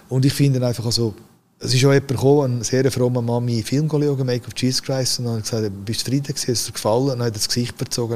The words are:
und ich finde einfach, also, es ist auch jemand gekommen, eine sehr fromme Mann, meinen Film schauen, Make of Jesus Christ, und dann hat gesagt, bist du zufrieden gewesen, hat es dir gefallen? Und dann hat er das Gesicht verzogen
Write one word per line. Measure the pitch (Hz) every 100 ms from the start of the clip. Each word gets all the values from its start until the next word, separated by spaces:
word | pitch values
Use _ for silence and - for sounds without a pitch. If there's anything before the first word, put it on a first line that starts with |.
| -
und | 131 139
ich |
finde | - 143 127
einfach, | 123 113
also, | 113 117 113 - - _ _ _
es | 117
ist | 123 139
auch |
jemand | 139 139
gekommen, | 113 131 147 135 120
eine |
sehr | 104 131 131
fromme | 123 123 123
Mann, | 117 120 120
meinen | 117
Film | 107 135 156
schauen, | 147 147 135 127
Make | 123 -
of |
Jesus | - 127 127
Christ, | - 131 127 -
und |
dann | 120 113
hat |
gesagt, | 107 113 107 98 101
bist | 107
du |
zufrieden | - 139 139
gewesen, | 139 -
hat |
es | 117 -
dir |
gefallen? | - 110 117
Und | 139
dann | 120
hat | 120
er | 104
das | -
Gesicht | 123 120 -
verzogen | 127 - 117